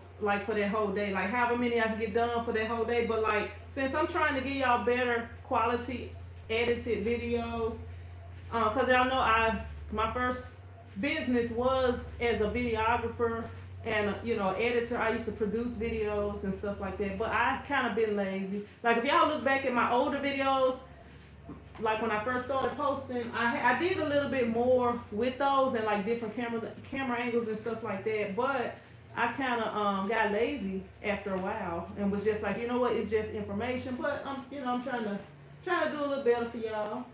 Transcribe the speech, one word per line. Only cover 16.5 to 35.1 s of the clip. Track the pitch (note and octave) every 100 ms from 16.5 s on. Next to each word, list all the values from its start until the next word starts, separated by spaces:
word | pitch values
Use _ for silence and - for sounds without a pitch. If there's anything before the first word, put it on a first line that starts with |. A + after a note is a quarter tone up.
stuff | F#3 G#3 G3+
like | F#3+ F#3
that, | G3+ F#3+
but | A3
I | G#3+ B3 C4+ -
kinda | C#4+ B3 G3+
been | A3 G3+
lazy. | F#3+ F#3+ F#3+ G3+ - -
Like, | A#3 A#3
if | B3+
y'all | E4 D4
look | D4+
back | C4+ C4+ C4+
at |
my | A#3+ -
older | A#3+ C#4+ C#4
videos, | C#4 C#4 C4+ C4+ C4 C4 - - - - - - - - - -
like, | A3 A3
when | A3+
I | G#3+ A#3
first | B3
started | B3 C4+ B3 B3
posting, | C#4+ C#4 - B3 A#3
I | A#3+ A3+ C#4+
ha-, | B3
I | B3
did | F4 F#4+
a | D4+
little | C#4+ C4+
bit | C4 A#3
more | A3+ B3 B3+ A#3+ A#3+ -
with | G#3 B3 B3
those | C#4 C#4 C4 A#3+
and, | G#3+
like, | G3+ G3
different | A#3 A3+ B3
cameras, | A#3+ A#3 - -
camera | - C4+ C4 A#3+
angles | B3 A#3 G#3+
and | G#3+
stuff | A#3 A3+
like | A3+ F#3+
that, | G#3+ G#3+ F#3+ F#3+
but | C4 C4+ A#3 - - - - -
I | A#3
kinda, | - C4 A#3 G#3+
um, | G#3+ G#3 G3 G3
got | A3 G#3
lazy | G3+ B3+ C#4+ F#3+ F#3+ - -
after | G#3 G3+ G3 F#3+
a |
while | F#3+ A3 F3+ E3+ - G3+
and | G3+
was | G3 G#3
just | G#3
like, | G#3 G3+
"You | A#3+
know | B3
what? | B3
It's | A3 G3+
just | G#3+ G#3+
information," | A3 G3 G3+ A#3+ B3+ B3+ B3
but | D4+ C#4+ C4+
I'm, | C4 -
you | C#4
know, | B3+
I'm | B3
trying | C4 B3
to, | G#3+